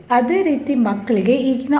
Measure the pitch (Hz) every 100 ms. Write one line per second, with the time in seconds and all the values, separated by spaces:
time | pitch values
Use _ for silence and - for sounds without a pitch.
0 | - 247 233 359 381 277 - 262 214 202
1 | - 214 185 269 262 247 -